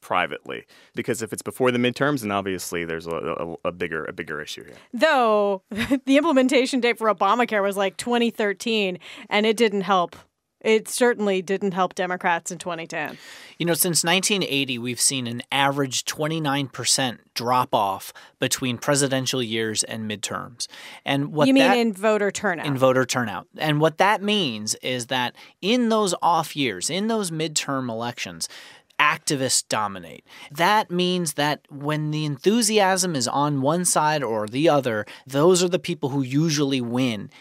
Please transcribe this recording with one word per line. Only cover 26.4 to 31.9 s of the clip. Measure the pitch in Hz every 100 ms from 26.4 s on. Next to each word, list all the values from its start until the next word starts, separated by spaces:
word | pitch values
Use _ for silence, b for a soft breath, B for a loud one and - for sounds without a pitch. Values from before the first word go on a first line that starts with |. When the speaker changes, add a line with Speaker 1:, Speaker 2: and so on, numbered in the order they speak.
| 156 151
Speaker 3:
years, | 131 90 87
in | 175 220
those | 220 185
midterm | 160 165 151 - 135 127
elections, | 113 117 - - 82 - B B B B -
activists | 147 156 - 143 131 - -
dominate. | 117 104 95 82 58 B B B
That | 143 180 214 -
means | 175 180 180 165 -
that | 147 143 _
when | 143 143